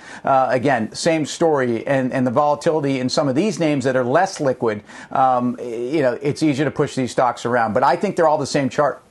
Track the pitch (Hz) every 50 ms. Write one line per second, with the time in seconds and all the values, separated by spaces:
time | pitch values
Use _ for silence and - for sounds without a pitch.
0 | - - - - - 139 135 131 131 117 123 127 110 143 131 113 107 - - -
1 | - 170 160 156 143 - - - 170 165 151 135 127 120 117 110 - - 139 135
2 | 127 127 - 135 127 127 113 143 147 147 147 143 - 170 156 156 143 139 135 127
3 | 131 127 - 170 147 139 120 147 202 220 156 160 165 151 147 139 120 135 123 131
4 | 120 120 135 170 196 - - - 147 135 123 - 127 113 107 101 - - - -
5 | - - - - 131 131 127 123 123 123 120 - 117 123 113 120 120 127 156 160
6 | 135 123 120 - 139 147 127 - 160 151 131 131 151 131 - - 143 - - 131
7 | 127 113 - - 131 120 120 - - 117 123 120 113 107 98 127 135 147 175 170
8 | 208 196 - 180 165 156 151 143 135 - - 147 135 123 - - 147 127 - -
9 | - _